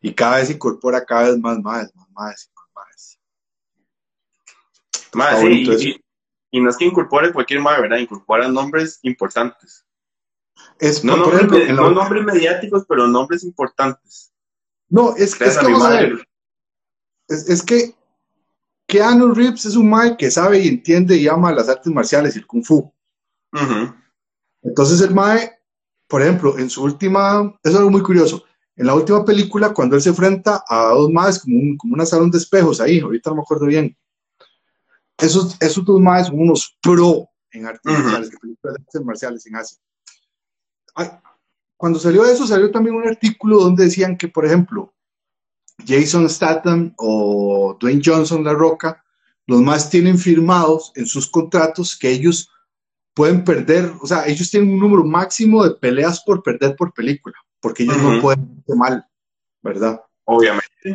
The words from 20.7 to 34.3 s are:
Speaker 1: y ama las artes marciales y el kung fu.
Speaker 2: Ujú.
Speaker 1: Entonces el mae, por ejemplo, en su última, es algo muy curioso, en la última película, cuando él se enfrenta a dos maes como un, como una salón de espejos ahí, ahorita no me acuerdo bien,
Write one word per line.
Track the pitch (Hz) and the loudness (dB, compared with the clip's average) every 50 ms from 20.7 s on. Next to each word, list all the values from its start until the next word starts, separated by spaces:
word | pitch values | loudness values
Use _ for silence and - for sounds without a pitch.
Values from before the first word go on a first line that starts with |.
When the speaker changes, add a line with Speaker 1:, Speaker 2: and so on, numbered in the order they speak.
| 127 123 _ - 165 175 185 175 185 165 | -2 -2 _ 0 2 2 4 4 2 2
Speaker 1:
y | 147 147 | 2 2
ama | 156 170 175 175 160 | 0 2 0 0 0
las | 131 113 120 | 0 0 -2
artes | 131 131 - 170 156 | -2 -4 -4 -6 -4
marciales | 139 110 - - 143 147 147 - | -4 -2 0 0 0 0 0 -4
y | - | -6
el | - | -14
kung | _ - 117 233 | _ -6 -6 0
fu. | - 156 151 - - _ _ _ _ _ _ _ _ _ _ _ _ - | 2 0 0 0 -2 _ _ _ _ _ _ _ _ _ _ _ _ -8
Speaker 2:
Ujú. | 147 143 131 117 104 117 131 - _ _ _ _ _ _ _ _ _ _ _ _ _ _ | -6 -4 -4 -4 -4 -6 -8 -10 _ _ _ _ _ _ _ _ _ _ _ _ _ _
Speaker 1:
Entonces | 240 - - 143 139 170 175 196 | -6 0 2 2 4 4 4 2
el | 185 180 | 2 2
mae, | 196 196 208 220 226 233 - _ _ _ _ _ _ _ _ _ _ _ _ | 2 2 2 0 0 -2 -4 _ _ _ _ _ _ _ _ _ _ _ _
por | - 139 135 | -2 0 2
ejemplo, | 156 180 180 170 139 135 131 | 2 0 2 0 0 0 0
en | 127 127 | -6 -8
su | - - 135 | -6 -6 -4
última, | 143 143 143 196 190 190 196 196 196 202 208 208 202 - _ _ | -6 -4 -2 -2 -2 0 2 2 2 0 0 -2 -4 -6 _ _
es | 156 170 | 0 2
algo | 196 202 196 | 4 4 4
muy | 196 196 190 | 4 2 2
curioso, | - 185 180 160 - - - _ _ _ _ _ _ _ _ | 2 2 4 2 2 0 -6 _ _ _ _ _ _ _ _
en | 123 | -2
la | 127 135 | 0 0
última | 156 156 - 202 208 - | 0 2 2 0 0 2
película, | - 208 202 202 - - 202 208 208 214 | 2 0 0 0 -2 -2 -2 -2 -2 0
cuando | - 135 123 135 | 0 -2 0 0
él | 143 | 0
se | 139 - | 0 0
enfrenta | 170 175 180 190 196 190 - 214 208 196 - | 0 0 0 0 0 0 -2 -2 -2 -2 -4
a | - 117 113 113 113 117 | -4 -2 0 2 2 2
dos | 135 147 151 | 2 2 2
maes | 165 165 175 175 185 - | 2 0 0 0 -2 -2
como | - 127 123 120 | -4 -2 0 0
un, | 139 147 147 | 0 0 -4
como | 147 - 233 120 | -6 -6 -6 -4
una | 147 165 | -4 -2
salón | 165 - 165 165 175 | -2 0 2 2 2
de | 175 170 | 0 -2
espejos | - - - 196 180 160 - 101 | -4 0 0 2 2 2 0 0
ahí, | 113 135 170 170 | 0 0 0 0
ahorita | 143 104 110 120 _ 160 | 0 -2 -6 -6 _ -6
no | 156 | -6
me | 156 156 | -6 -4
acuerdo | - 156 151 143 | -4 -4 -2 -2
bien, | 143 143 156 156 151 - _ _ _ _ _ _ _ | 0 0 0 -2 -4 -8 _ _ _ _ _ _ _